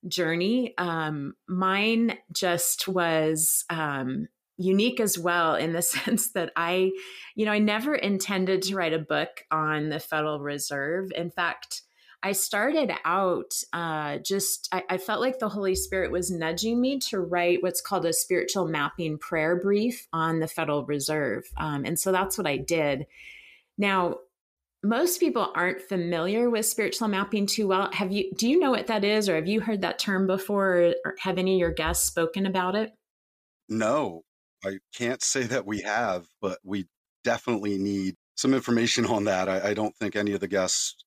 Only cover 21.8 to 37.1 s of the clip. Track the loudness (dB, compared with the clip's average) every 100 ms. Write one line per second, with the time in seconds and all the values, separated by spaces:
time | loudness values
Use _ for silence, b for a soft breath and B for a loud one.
21.8 | -2 -2 2 2 0 -2 -2 -2 0 0
22.8 | 2 0 -4 B B B B B B -2
23.8 | 2 2 2 -2 -10 _ _ _ _ _
24.8 | 0 2 2 2 2 2 0 0 0 -2
25.8 | -4 -2 0 0 0 2 2 2 0 0
26.8 | -2 0 0 0 0 0 0 0 2 2
27.8 | 2 -2 -2 0 -2 0 4 4 4 2
28.8 | 0 0 2 2 2 2 2 0 0 -2
29.8 | -2 -2 0 2 2 2 0 2 4 6
30.8 | 6 4 -4 -4 -2 0 2 4 2 0
31.8 | 0 0 0 2 0 0 0 0 0 0
32.8 | -2 _ _ _ _ _ _ _ _ -2
33.8 | 2 2 0 -6 -16 _ _ _ -8 -8
34.8 | _ -4 -2 -2 0 0 0 -2 -2 -4
35.8 | 0 0 0 -2 -6 _ -6 -6 -6 -6
36.8 | -6 _ _